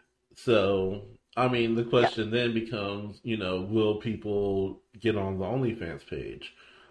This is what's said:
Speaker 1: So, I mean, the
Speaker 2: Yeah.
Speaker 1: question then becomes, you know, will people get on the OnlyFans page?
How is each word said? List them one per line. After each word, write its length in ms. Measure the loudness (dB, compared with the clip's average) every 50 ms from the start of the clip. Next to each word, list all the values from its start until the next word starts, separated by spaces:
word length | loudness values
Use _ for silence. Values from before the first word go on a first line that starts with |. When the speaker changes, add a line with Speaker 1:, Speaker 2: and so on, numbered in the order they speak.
| _ _ _ _ _ _ _
Speaker 1:
So, 680 | -6 0 4 4 4 4 4 2 2 0 -2 -4 -6 -10 -14 -20 -20 _ _ -2
I 100 | 0 2 2
mean, 260 | 2 2 2 2 2
the 80 | 2 2
Speaker 2:
Yeah. 60 | 4
Speaker 1:
question 420 | 4 6 6 4 2 0 -2 0
then 220 | 0 0 2 2 0
becomes, 640 | -2 -2 -2 -4 -4 -4 -4 -6 -6 -8 -10 -12 -10 -6
you 140 | -4 -4
know, 240 | -2 -2 -2 -2 -2
will 360 | -2 0 2 2 4 2 2
people 840 | 0 -2 -4 -4 -4 -4 -2 0 0 2 2 2 0 0 -2 -4 -10 _ _ -16 -2
get 160 | 0 0 0
on 220 | 2 -2 -2 -2
the 80 | -2 -2
OnlyFans 600 | -2 0 0 0 -2 -2 -4 -6 -8 -8 -10 -10
page? 480 | -10 -8 -8 -8 -8 -10 -12 -16 -18 -20 -20 -20 -20 -20 -20 -20 -20